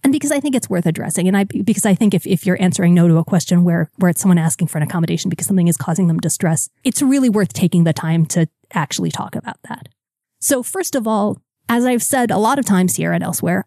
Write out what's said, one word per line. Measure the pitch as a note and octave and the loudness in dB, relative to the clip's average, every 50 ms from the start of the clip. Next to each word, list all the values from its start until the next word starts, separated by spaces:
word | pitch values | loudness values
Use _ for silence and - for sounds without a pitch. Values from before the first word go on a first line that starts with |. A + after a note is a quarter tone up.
| - | 2
And | C4+ | 0
because | C4+ D4+ - C#4+ | 0 0 -2 -2
I | D4+ C#4+ | -4 -2
think | C4+ D4 C4 | -2 -2 -2
it's | A#3+ - - | -2 -2 -2
worth | F#3+ E3+ E3+ | -4 -2 0
addressing. | E3+ E3 - - D#3 - - E3+ | -2 -2 -2 -6 -6 -4 0 0
And | F#3 F#3+ | 2 2
I, | G3 G3+ | 2 0
because | G3+ - - F#3+ A#3 A3 - - | 0 -2 -2 0 0 0 0 2
I | G#3+ F#3+ | 2 2
think | - A#3 G#3 F#3+ | 4 4 2 2
if, | E3+ - | 0 0
if | - F#3+ E3 - | -2 -2 -2 0
you're | F#3+ F3+ - | -2 0 2
answering | F#3 F3+ E3 - F3+ F3 F3 | 0 0 0 2 4 4 6
no | F3 E3+ | 6 6
to | F3 D#3+ | 6 4
a | E3 E3 | 2 2
question | - - F3 - - F3+ F3 F3 | 0 0 -2 0 2 2 4 4
where, | F3 E3+ E3 D#3+ - _ | 4 2 0 -2 -4 _
where | - F#3+ F3 | 0 0 0
it's | E3 - | 0 2
someone | - G3 F3+ | 2 4 4
asking | E3+ D#3+ E3 - - F3+ | 4 2 0 -2 -2 -4
for | D3+ - | -4 -2
an | D#3 D3+ | -4 -4
accommodation | D3+ - E3+ E3 - D#3+ E3 - F#3 | -2 -2 -2 -2 -2 -2 -4 -2 -4
because | E3 - - | -4 -4 -4
something | - G3+ F#3 E3+ | 0 0 2 2
is | E3+ E3 | 2 2
causing | - - - D#3+ G3+ F#3+ | 0 -2 -4 0 0 2
them | E3+ D#3+ E3 | 2 2 0
distress, | E3 D#3 - - - D#3+ D#3+ D3 - - _ _ _ | -2 -4 -4 -2 0 0 0 -2 -4 -8 _ _ _
it's | C4 - - | -4 -2 0
really | D4 C4 C4+ C#4 C4 B3 | 0 2 2 2 2 2
worth | G3 G#3+ G3 - - | 2 2 0 0 0
taking | - F#3+ E3 - F3 E3 | 0 0 2 2 0 0
the | E3 D3+ | 0 -2
time | - - D#3+ D#3+ E3 D#3+ | -2 -2 -2 0 0 0
to | - - F3 E3 D#3 _ _ _ _ - | 0 0 -2 -2 -2 _ _ _ _ -6
actually | F3 D3+ - - - F#3 E3 | -6 -4 -4 -6 -6 -6 -6
talk | - - - - - | -6 -6 -10 -8 -10
about | - - - - _ - | -10 -10 -10 -16 _ -14
that. | - - - - - _ _ _ _ _ _ _ _ _ _ | -16 -16 -16 -16 -20 _ _ _ _ _ _ _ _ _ _
So | - - C#4+ B3+ | -2 -2 -2 -2
first | A#3+ - - F#4+ F4+ - - | -2 -6 -6 -6 -6 -4 -4
of | C4+ G#3+ | -4 -2
all, | A3 A3 G#3 G3+ G#3 - - _ _ _ _ _ | 0 -2 0 0 -2 -4 -6 _ _ _ _ _
as | - A#3 A#3+ A#3+ | -2 0 0 2
I've | B3+ B3 A#3 - | 0 0 0 0
said | - C#4 C4 A#3+ A3+ | 0 0 0 0 0
a | - | 0
lot | G3+ G#3+ A3+ C#4 C#4 | 0 2 2 0 0
of | B3 | 0
times | - G3+ F3+ F#3 F3+ - | 2 2 2 2 0 0
here | - E3 E3+ E3+ | -2 -2 -2 -2
and | E3+ D#3+ | -2 -4
elsewhere, | - F3 - - E3+ F3 F#3+ - | -4 -6 -4 -2 -2 -2 -2 -6